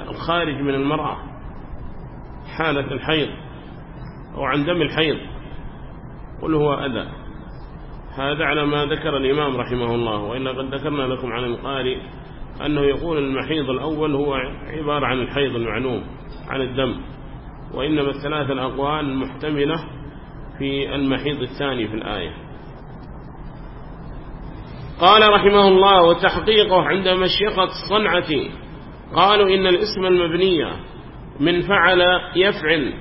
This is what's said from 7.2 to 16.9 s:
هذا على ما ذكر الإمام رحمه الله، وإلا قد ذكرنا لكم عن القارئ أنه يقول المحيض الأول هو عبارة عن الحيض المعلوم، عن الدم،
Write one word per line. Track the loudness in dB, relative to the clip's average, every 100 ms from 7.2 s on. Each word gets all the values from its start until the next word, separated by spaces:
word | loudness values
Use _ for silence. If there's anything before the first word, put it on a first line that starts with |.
| -12 -14 -14 -14 -14 -14 -14 -14 -12 -4
هذا | -2 0
على | 2 2 2
ما | 2
ذكر | 0 -2 0 0
الإمام | 2 2 2 0
رحمه | -2 0 0
الله، | 0 0 -2
وإلا | -2 -4 -4
قد | -4 -4
ذكرنا | -4 -2 -2
لكم | -2 -2 -4
عن | -2
القارئ | -2 -4 -4 -2 -2 -4 -8 -14 -16 -12 -12 -6 -2
أنه | 2
يقول | 2 2 0 0
المحيض | 0 -2 0 -2 0
الأول | -2 -2 0 2
هو | 2 2 0 -4 -8 -10
عبارة | -6 -2 0 2
عن | 0
الحيض | 0 0 0 0
المعلوم، | -2 -2 -2 -4 -6 -12 -14 -12 -6
عن | -4
الدم، | -2 0 0